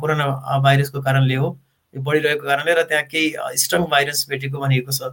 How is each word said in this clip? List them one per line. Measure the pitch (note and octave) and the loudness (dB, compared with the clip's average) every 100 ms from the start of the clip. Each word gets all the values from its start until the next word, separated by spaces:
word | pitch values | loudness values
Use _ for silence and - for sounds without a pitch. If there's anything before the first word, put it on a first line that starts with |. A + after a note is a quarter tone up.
कोरोना, | D3+ D3+ | 0 0
अ, | C#3 C3+ C3 C#3 | 0 -4 -2 2
भाइरसको | C3+ C#3 C#3 C#3 | 4 4 2 -2
कारणले | C3+ C3+ C3+ | 0 2 2
हो, | C3 D#3+ F3+ _ _ _ C#3 | 2 -2 -4 _ _ _ -10
यो | |
बढिरहेको | C3+ D3+ D3+ D3 C#3 | -2 0 2 -2 0
कारणले | C#3 D#3 | 0 2
र | E3 | 2
त्यहाँ | D#3 D3+ | 2 0
केही, | C#3 D#3+ D#3 | 0 0 0
अ, | - C3 | -2 -4
स्ट्रङ | B2 - F3 | -4 0 0
भाइरस | E3+ C#3+ C#3+ C#3+ - | 2 2 2 -2 -4
भेटेको | C3+ C3+ C#3 | -6 -6 -4
भनिएको | C#3 C3 C3 | 0 0 0
छ। | C3+ C3 | -4 -6